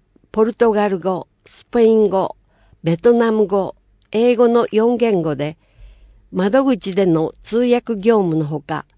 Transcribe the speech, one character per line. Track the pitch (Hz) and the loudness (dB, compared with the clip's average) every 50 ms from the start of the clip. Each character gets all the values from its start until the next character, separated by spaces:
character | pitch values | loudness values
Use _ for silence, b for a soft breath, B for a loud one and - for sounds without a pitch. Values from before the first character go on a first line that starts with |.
| _ _ _ _ _ _ | _ _ _ _ _ _
ポ | - 214 220 | -2 -2 -2
ル | 226 226 | 0 0
ト | - 240 226 | 0 0 0
ガ | 208 208 208 202 | 2 0 0 -2
ル | 196 175 | -2 -4
語、 | 160 185 185 160 - - _ _ _ | -4 -4 -6 -6 -8 -12 _ _ _
ス | _ - - - | _ -20 -20 -12
ペ | _ - 240 226 | _ 0 2 4
イ | 220 226 | 4 4
ン | 220 214 190 | 4 2 2
語、 | 180 190 180 - - _ _ _ _ _ _ _ _ _ - | 0 -2 -4 -4 -6 _ _ _ _ _ _ _ _ _ -4
ベ | 165 170 | -2 -2
ト | 170 - 240 240 | 0 2 2 2
ナ | 233 233 226 | 2 2 0
ム | 220 220 208 175 | 0 0 0 0
語、 | 202 196 185 - - _ _ _ _ _ _ _ | -2 -2 -4 -4 -8 _ _ _ _ _ _ _
英 | - 220 233 247 247 220 | -4 0 2 2 2 4
語 | 247 233 | 2 2
の | 233 233 226 - | 2 2 0 0
四 | - 214 220 240 247 | 0 0 0 0 0
言 | 220 240 233 208 180 | 0 0 0 0 0
語 | 160 160 147 | -2 -2 -4
で、 | 131 147 151 160 - _ _ _ - - - - _ _ - _ _ _ _ | -4 -6 -8 -8 -12 _ _ _ -20 -20 -20 -20 _ _ -20 _ _ _ _
窓 | - 185 185 202 208 269 269 | -6 -4 -2 0 2 2 2
口 | 269 254 180 - 196 180 | 2 0 -2 -4 -4 -2
で | 196 196 | 0 0
の | 185 165 156 160 - - _ - | 2 2 0 -2 -4 -8 _ -12
通 | - 208 233 | -6 -4 -2
訳 | 247 247 240 240 - - 233 | 0 0 0 -2 -2 -4 -8
業 | 196 185 226 226 208 | -2 0 2 2 2
務 | 196 170 156 160 | 2 0 -2 -2
の | 156 | -4
ほ | 147 156 147 | -4 -6 -10
か、 | - - 160 143 - _ _ | -10 -10 -10 -10 -10 _ _